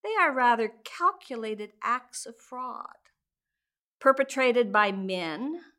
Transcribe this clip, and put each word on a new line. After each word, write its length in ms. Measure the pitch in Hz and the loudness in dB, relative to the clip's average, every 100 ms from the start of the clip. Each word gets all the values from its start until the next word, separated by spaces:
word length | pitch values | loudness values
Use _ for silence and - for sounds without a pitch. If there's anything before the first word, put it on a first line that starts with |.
They 100 | 415 427 | -2 2
are 140 | 339 | 2
rather 360 | 262 240 226 220 - | 4 2 2 0 -6
calculated 880 | - - 370 392 - 240 220 208 208 _ | -18 0 0 0 -10 -8 -8 -8 -10 _
acts 460 | - 247 254 - - | -4 -4 -6 -14 -14
of 100 | 233 | -18
fraud, 720 | _ 254 254 - - - _ _ _ _ _ _ _ _ _ _ | _ -12 -10 -12 -14 -18 _ _ _ _ _ _ _ _ _ _
perpetrated 720 | 269 269 269 269 254 240 226 | 4 4 2 2 2 4 2
by 200 | 208 208 | 2 2
men 840 | 196 190 185 165 156 262 339 - | 0 -4 -4 -6 -6 -6 -8 -12